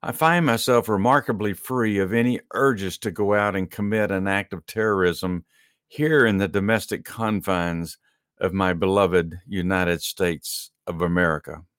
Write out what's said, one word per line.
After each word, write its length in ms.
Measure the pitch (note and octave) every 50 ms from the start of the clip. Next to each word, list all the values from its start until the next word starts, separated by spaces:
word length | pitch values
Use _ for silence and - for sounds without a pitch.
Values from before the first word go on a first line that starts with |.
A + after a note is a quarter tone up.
I 120 | - - A#2+
find 320 | - D#3+ D#3+ E3 F3 E3+
myself 420 | C#3+ A2+ A2+ - - B2+ A#2+ A2+ -
remarkably 640 | G#2+ G2 G2 A#2+ C3+ C#3+ - - A#2 G2+ G#2+ G#2
free 460 | G2 - - - C3 B2+ A#2 A2 G#2 G2
of 160 | G2 F#2 G2+
any 260 | A#2 A#2 B2 B2 - - _ -
urges 440 | G#2+ C3+ C#3 B2+ G2+ G2 F#2+ F2 -
to 120 | - A2
go 220 | F2 E2 G#2 G2+ G#2
out 220 | G#2 G#2 G#2 F#2 F#2+
and 120 | F#2+ F#2
commit 420 | - - G#2 G2+ G#2+ A2 G#2+ G2+
an 160 | G2 F#2+ F#2+ G2
act 260 | G2 G2 G2+ _ -
of 120 | F2 -
terrorism 800 | - - A2+ A2 A2 G#2 F#2+ F#2 F2 E2+ - - F#2 F2+ F2 E2+ _ _ _ _ _ _ _ _ _
here 380 | - - D3 D#3 D#3+ D3 B2+
in 120 | A2 G#2 F#2+
the 100 | G2 F#2+
domestic 560 | D2+ G2+ F#2+ G2+ A2+ A2 - - G#2 E2+ D#2+
confines 960 | - - - A2+ G#2+ G#2+ G2 F2 - F#2 F2+ F2 F2 E2+ E2+ E2+ D#2+ - _ _ _ _ _ _ _ _ _
of 160 | - F#2+ F2
my 180 | F#2+ F#2+ F#2
beloved 680 | F2+ E2+ F2+ F#2+ G2 G2+ G2+ F#2 E2+ F2+ E2+ E2+ D#2+ F2 -
United 560 | - G2 G2 F2 F2+ F#2+ F#2 F#2 F2 F2 E2
States 680 | - - - - F#2+ F2 E2+ C#2+ - - - - - - _ _ _ -
of 140 | F2+ D#2+
America 600 | F2 F2 F2 F2+ F2+ E2+ D#2 D2+ - - D2 D#2+ E2 _ _